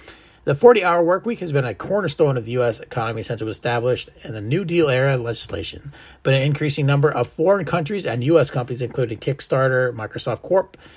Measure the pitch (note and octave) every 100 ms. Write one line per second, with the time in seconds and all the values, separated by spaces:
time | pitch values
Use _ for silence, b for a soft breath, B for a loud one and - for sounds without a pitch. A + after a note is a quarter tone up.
0 | B B B B - C#3+ A#3+ A3+ F3+ E3+
1 | E3+ F#3 A3+ A3+ F3 C#3+ B2 G2 - G3+
2 | F3 - D3+ B2+ A2 B2 A#2+ - - B2
3 | A2+ A2+ G#2 A2+ A2 G2+ B2 A#2+ B2 A#2+
4 | - - - G#2+ G#2 E3 E3+ E3+ D3 B2+
5 | C#3 C3 A#2 A#2 - F2 - - C#3+ B
6 | B B C3+ C3+ C#3+ C#3 D3+ - C#3 C#3+
7 | D3 C3+ A#2 - E3+ G3+ C#3+ E3 D3+ G3+
8 | C#3+ A#2+ B2+ E3 B2+ C3 B2 B2 A#2 -
9 | A#2 G#2+ D3 C#3+ - C#3 C3+ B2+ B2+ A#2
10 | G#2+ - - A2 - F#3+ - - B